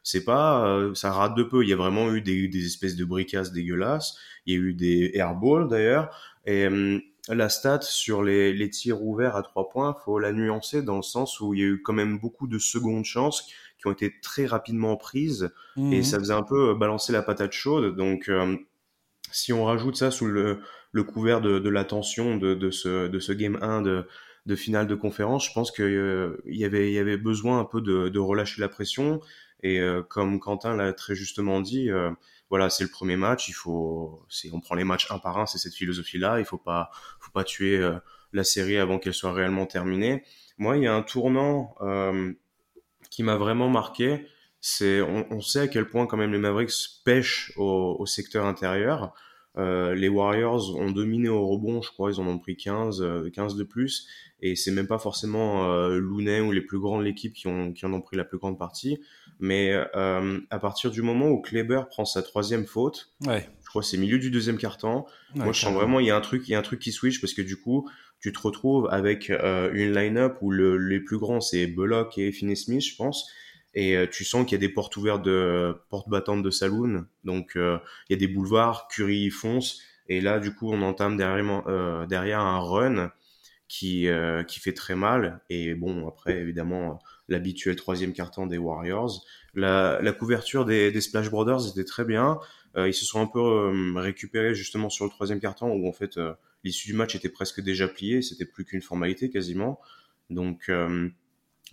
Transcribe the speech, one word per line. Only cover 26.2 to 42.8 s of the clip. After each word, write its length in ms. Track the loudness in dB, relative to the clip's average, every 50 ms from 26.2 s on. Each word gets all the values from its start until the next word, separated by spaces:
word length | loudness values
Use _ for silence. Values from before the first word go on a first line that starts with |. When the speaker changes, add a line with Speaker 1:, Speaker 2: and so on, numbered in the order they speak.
| -2 -2 -4 -8 -10
Speaker 1:
il 120 | -8 -4 -2
y 80 | -2
avait, 240 | 0 2 2 2 2
il 40 | 2
y 60 | 2
avait 160 | 2 2 0
besoin 440 | 0 0 0 0 0 2 2 2 2
un 40 | 0
peu 160 | 0 -4 -4
de, 300 | 0 2 2 2 2 2
de 100 | 0 0
relâcher 400 | 2 2 2 0 0 -2 -4 -4
la 100 | -4 -4
pression. 520 | -4 -6 -6 -6 -2 0 0 0 0 -2 -4 -12 -20 -20 -20 _ _ _
Et, 180 | -2 0 2 2
euh, 220 | 2 2 0 -2
comme 380 | -4 -4 -2 -2 0 0 0 -2
Quentin 360 | -2 -4 -6 -4 -2 -2 -2
l'a 160 | 0 0 -2
très 240 | -2 -4 -6 -8 -8
justement 460 | -6 -6 -10 -6 -4 -2 0 0 0
dit, 280 | -2 -2 -2 -2 0 0
euh, 220 | 0 0 0 -2 -4 -6 _ _ -20 _ _ -2
voilà, 200 | 2 2 2 2
c'est 140 | 2 0 -2
le 60 | -4
premier 260 | -4 -6 -2 -2 0
match, 320 | 2 2 2 0 0 -2 -8
il 60 | -8
faut, 720 | -10 -8 -4 -4 -2 -2 -2 -4 -6 -8 -10 -12 -16 _ _
c'est, 220 | -12 -12 -10 -8
on 80 | -10 -10
prend 160 | -6 -4 -2
les 80 | -2 0
matchs 260 | 0 0 0 -2 -4
un 80 | -4 -6
par 180 | -6 -4 -2 -2
un, 80 | -2
c'est 120 | -2 -2 -6
cette 160 | -6 -8 -6
philosophie-là, 640 | -6 -4 -4 -4 -4 -6 -6 -4 -2 0 2 2 0
il 60 | 0
faut 120 | -2 -6 -8
pas, 320 | -6 -2 -2 -2 -2 -4 -8 -20 -20 -20 -20 -20
faut 120 | -20 -6
pas 120 | -4 -4 -4
tuer, 320 | -4 -2 0 2 2 4 4
euh, 160 | 4 2 0 -2 -8 -16 -20 -20 _ _ -4
la 100 | -2 0
série 340 | 0 0 0 0 2 2 2
avant 220 | 2 2 0 -2
qu'elle 140 | -2 -4 -6
soit 180 | -2 -4 -2
réellement 360 | 0 0 0 2 2 0 -2 -2
terminée. 560 | -2 -4 -2 0 0 0 2 0 0 -2 -4 _ -20 -20 -20 -20 _ -4
Moi, 180 | 0 2 2 4
il 60 | 4
y 40 | 4
a 60 | 2
un 80 | 2 0
tournant, 720 | -2 -4 0 2 2 2 4 2 2 2 0 -2 -6 -10 -8
euh, 520 | -4 -2 -2 0 0 0 0 0 -2 -4 -6 _ _ _ _ _ _ _ _ -20